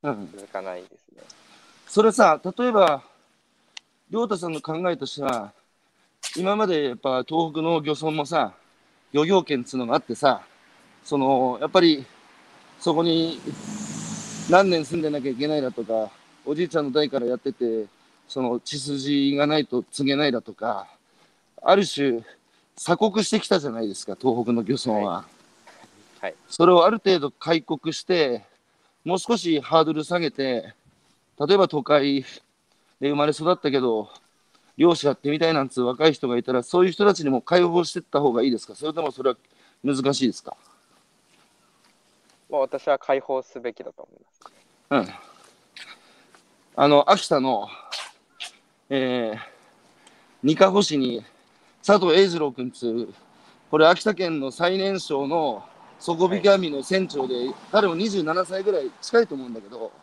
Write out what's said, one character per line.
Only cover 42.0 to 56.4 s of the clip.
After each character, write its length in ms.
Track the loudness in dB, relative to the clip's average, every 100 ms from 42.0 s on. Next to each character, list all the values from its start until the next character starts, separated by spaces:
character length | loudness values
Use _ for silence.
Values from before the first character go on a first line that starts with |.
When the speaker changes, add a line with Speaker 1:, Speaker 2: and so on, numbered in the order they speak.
| _ _ _ _ _
Speaker 2:
ま 80 | -2
あ、 20 |
私 260 | -2 -4 -2
は 100 | -2
開 220 | 0 -2
放 220 | 0 -6
す 180 | -6 -10
べ 120 | -10
き 120 | -10
だ 80 | -16
と 100 | -18
思 100 | -20 _
い 40 | _ _ -20 _ _ _ _
ま 160 | -2
す。 60 | -2
Speaker 1:
う 20 |
ん。 20 | -10 -20 -20 -20 _ _ -20 -20 -20 _ _ _ -20 _ _ _ 0
あ 120 | 4
の、 220 | 6 6
秋 180 | 2 4
田 120 | 0
の、 280 | 0 -4 -6 -16 -16 -14 -14 _ _ _ -18 _ _ _ _
え 460 | -2 0 -2 -4 -6
ー、 20 | -14 -20 _ _ _ _ -20 _ _ _
に 140 | -2 4
か 140 | 4
ほ 120 | 4
市 140 | 2 0
に 260 | -2 -6 -12 _ _ _ _ _
佐 180 | 2 4
藤 160 | 6 4
栄 100 | 4
二 100 | 2
郎 140 | -4
君 180 | -4 -10
つ 180 | -6 -4
う、 260 | -4 -6 -12 _ _ -20 _ _
こ 80 | 6
れ 80 | 6
秋 160 | 6
田 120 | 0
県 260 | -2 -2 -2
の 100 | -6
最 280 | -2 -2 0
年 200 | -2 -4
少 280 | -4 -4 -2
の 360 | -2 -2 -4 -12 -20 -20 -14
底 360 | -6 0 0
引 60 | 2